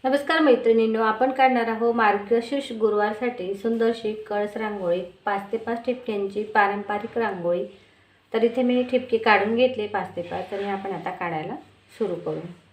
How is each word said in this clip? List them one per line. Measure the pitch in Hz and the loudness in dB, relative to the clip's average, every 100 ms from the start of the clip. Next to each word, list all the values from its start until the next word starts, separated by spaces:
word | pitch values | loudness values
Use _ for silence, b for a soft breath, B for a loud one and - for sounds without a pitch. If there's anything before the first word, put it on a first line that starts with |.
नमस्कार | 262 277 285 320 | 2 0 2 4
मैत्रिणींनो, | 302 233 233 226 220 220 | 6 6 6 4 4 2
आपण | 220 220 262 | 0 2 0
काढणार | 269 262 247 226 | 4 4 4 0
आहोत | 220 233 233 | 0 0 4
मार्गशीर्ष | 214 202 - 233 240 277 269 | 2 2 2 0 2 -4 -4
गुरुवारसाठी | 226 214 208 208 214 247 233 180 196 | 0 2 2 0 0 -4 -4 -6 -4
सुंदरशी | 233 226 226 233 214 | -2 2 0 0 -4
कळस | 214 - 208 208 226 | -6 -4 -4 -4 -4
रांगोळी, | 214 202 180 175 | -6 -4 -2 -2
पाच | 180 - - 202 196 | -4 -8 -4 -4 -4
ते | 220 | -6
पाच | 233 233 - | -4 -4 -2
ठिपक्यांची | 247 - 202 196 208 | -4 -4 -4 -2 -4
पारंपरिक | 214 214 196 202 202 208 226 233 | -2 2 2 0 -4 -6 -4 -2
रांगोळी. | 220 185 170 180 208 b b b b b _ | -2 -2 -2 -2 -4 b b b b b _
तर | 220 | 0
इथे | 233 240 | 2 2
मी | 247 247 | 2 2
ठिपके | 247 247 247 226 | 2 0 2 0
काढून | 226 202 208 233 | 4 4 4 2
घेतले | 254 233 208 | 2 2 -4
पाच | 202 175 175 | -4 -4 -8
ते | |
पाच | 170 175 - | -8 -8 -6
आणि | 196 | -6
आपण | 202 190 196 | -4 -4 -6
आता | 175 185 | -6 -8
काढायला | 180 175 156 170 294 - _ _ - | -6 -6 -4 -6 -10 -14 _ _ -4
सुरू | 208 87 | -4 -4
करू. | - 156 175 - _ | -6 -6 -10 -16 _